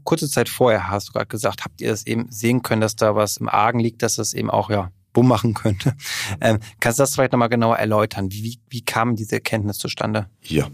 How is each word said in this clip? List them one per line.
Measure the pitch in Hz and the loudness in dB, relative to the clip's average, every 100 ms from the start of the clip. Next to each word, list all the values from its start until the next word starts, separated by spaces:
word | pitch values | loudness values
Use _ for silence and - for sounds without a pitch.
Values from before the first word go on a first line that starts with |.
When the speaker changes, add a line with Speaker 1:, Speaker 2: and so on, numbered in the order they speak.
Speaker 1:
kurze | - 165 143 | -2 0 0
Zeit | - 117 | 0 0
vorher, | - 127 107 92 | 2 4 4 0
hast | 101 - | -4 -4
du | |
gerade | 113 110 | -6 -6
gesagt, | 110 104 104 | -4 -4 -4
habt | - - | -12 -6
ihr | 117 | -4
es | 107 110 | -4 -4
eben | 113 117 | -4 -4
sehen | 107 117 123 | -2 0 0
können, | - 110 | 0 0
dass | 107 104 | 0 2
da | 110 | 2
was | 104 104 - | 2 0 -2
im | 113 | 0
Argen | 104 110 120 | 2 2 2
liegt, | 117 - | -2 -2
dass | 113 - | -2 -2
das | 110 | -4
eben | - 110 | -4 -2
auch, | 107 101 | 0 0
ja, | 104 90 _ _ - | -2 -4 _ _ 4
rummachen | 127 110 117 | 6 4 2
könnte. | 107 110 95 135 - - - - 98 | 0 0 0 -2 -4 -8 -8 -6 0
Ähm, | 113 107 - - | 0 0 -4 -4
kannst | 123 117 | -2 2
du | |
das | 139 | 2
vielleicht | - 131 | 2 2
nochmal | 127 113 | 2 2
genauer | 120 113 117 | 2 2 2
erläutern? | 110 107 110 104 95 | 2 2 0 -2 -6
Wie, | 101 | -6
wie, | 113 120 - | -8 -10 -12
wie | 120 | -8
kam | - 117 120 110 | -4 0 0 0
diese | 110 117 | -2 -4
Erkenntnis | - 110 101 98 | -2 -2 -2 -4
zustande? | - - 110 110 95 _ | -6 -4 -2 -2 -4 _
Speaker 2:
Ja, | - 76 69 | -2 -2 -2